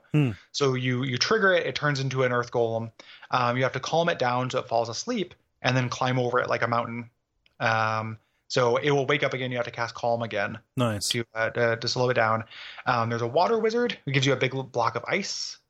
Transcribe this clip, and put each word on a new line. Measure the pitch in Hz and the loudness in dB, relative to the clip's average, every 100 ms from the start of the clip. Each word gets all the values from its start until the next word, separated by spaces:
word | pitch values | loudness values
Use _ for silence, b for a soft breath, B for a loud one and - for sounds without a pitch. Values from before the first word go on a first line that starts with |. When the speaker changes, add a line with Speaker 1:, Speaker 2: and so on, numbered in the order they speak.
| - | -2
Speaker 1:
Hmm. | 151 139 101 B | 0 2 -2 B
Speaker 2:
So | - 139 | 0 0
you, | 127 127 123 | 2 0 0
you | 135 123 | 0 0
trigger | - 220 196 | 2 4 4
it, | 175 151 | 4 0
it | - | -2
turns | 147 139 | -2 0
into | 135 131 | -2 0
an | 127 | 2
earth | 123 120 | 2 0
golem. | 123 117 113 117 - B B B | 0 0 0 -6 -12 B B B
Um, | 127 120 123 | 0 2 2
you | |
have | 131 | 0
to | 127 | 0
calm | - 160 170 | -2 0 2
it | - | 2
down | 127 123 127 | 0 0 0
so | 131 | -2
it | - | 0
falls | 117 113 | -2 0
asleep | 110 - 247 165 - _ _ | -4 -6 -4 -6 -10 _ _
and | 127 127 | 0 2
then | 123 | 0
climb | - 127 127 | 0 0 2
over | 123 123 | 2 0
it | - | 0
like | 120 | 0
a | 120 | 0
mountain. | 117 113 117 117 _ _ _ _ _ | 0 -2 -8 -12 _ _ _ _ _
Um, | 120 113 110 110 110 110 _ _ _ | 0 2 2 0 -4 -8 _ _ _
so | - 123 123 | 2 4 4
it | 147 | 2
will | 143 131 | 2 2
wake | 147 | 0
up | 143 | 0
again. | 135 127 | -2 -4
You | 123 | -4
have | 117 | -4
to | |
cast | 113 117 | -4 -6
Calm | - 123 117 | -2 -2 0
again | 117 104 104 113 - - | -2 -2 -2 -4 -10 -2
Speaker 1:
Nice. | 120 104 - | 0 0 -2
Speaker 2:
to, | 120 117 | -2 -4
uh, | 110 113 | -2 -2
to, | 120 117 113 | 2 0 0
to | 120 | -2
slow | 127 127 | 0 0
it | |
down. | 120 113 113 113 B B B - | 2 2 2 -2 B B B 0
Um, | 123 113 | 0 0
there's | 117 | -2
a | 117 | 0
water | 135 185 226 | 2 2 2
wizard | 220 233 240 - - | 2 0 0 -2 -2
who | |
gives | 139 135 | 0 2
you | |
a | 127 | 2
big | 131 135 | 0 -2
l-, | |
block | 131 123 113 117 | -6 -2 0 -2
of | - | -4
ice, | 165 196 - - - | -4 -4 -8 -10 -14